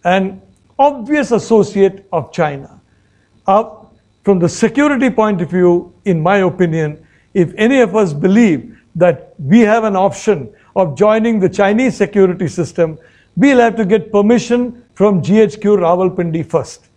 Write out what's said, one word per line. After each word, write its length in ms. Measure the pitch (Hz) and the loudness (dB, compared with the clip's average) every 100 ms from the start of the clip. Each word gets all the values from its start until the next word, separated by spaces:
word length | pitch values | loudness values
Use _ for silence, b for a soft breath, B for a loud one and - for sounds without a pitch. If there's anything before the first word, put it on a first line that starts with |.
| 175 | 0
an 360 | 190 190 190 _ _ _ - | 0 -2 -8 _ _ _ -2
obvious 520 | 285 277 220 302 262 | -2 -2 -4 -4 -2
associate 760 | 226 - 226 196 196 196 196 _ | -4 0 0 0 0 0 -2 _
of 200 | 170 139 | -8 -8
China. 500 | - 151 139 139 - _ _ _ _ _ _ - | -4 -4 -4 -16 -20 _ _ _ _ _ _ 0
Uh, 240 | 196 226 - - _ _ _ | 0 0 -12 -20 _ _ _
from 160 | - 190 | -2 0
the 100 | 170 | 0
security 640 | - 226 247 294 277 254 | 0 -2 0 0 2 0
point 280 | 214 214 196 | 0 -2 -2
of 120 | 170 | -4
view, 420 | 180 180 175 - _ 208 | 0 2 2 -2 _ -4
in 140 | 165 | -2
my 180 | 160 202 | 0 2
opinion, 680 | 185 185 175 165 151 151 b b b 202 | 0 0 -2 -2 -4 -8 b b b -2
if 180 | 165 - | -2 0
any 240 | 214 269 | 0 2
of 140 | 226 202 | 2 0
us 180 | 196 | -2
believe 600 | 147 185 202 226 143 - B B 165 | 0 0 4 4 2 -6 B B 0
that 400 | 175 160 - _ | 0 0 -8 _
we 220 | 139 214 | 2 2
have 240 | 214 226 | 4 2
an 120 | 220 190 | 0 0
option 560 | 196 - - 180 117 b b - | -2 -2 -2 -2 -4 b b -4
of 220 | 180 123 | -4 0
joining 420 | 208 220 226 220 | 2 2 0 0
the 80 | 180 | -2
Chinese 480 | - 202 208 254 - | 0 0 2 0 -2
security 520 | 202 208 190 175 175 | -2 2 0 0 -6
system, 500 | - 160 - 165 156 b b b - | -4 -6 -2 -4 -4 b b b 0
we'll 240 | 262 254 | 2 4
have 160 | 233 190 | 2 0
to 100 | 196 | 0
get 260 | 214 220 | 0 0
permission 720 | 208 208 240 233 240 247 - _ _ | 0 2 2 0 -4 -4 -8 _ _
from 260 | 208 190 | 0 0
G 180 | 143 214 | 2 2
H 220 | 214 - | 2 0
Q 160 | 202 202 | 0 2
Rawalpindi 680 | 170 180 185 185 170 165 | 2 0 0 -2 -6 -6
first. 440 | 156 165 120 - _ | -4 -4 -6 -16 _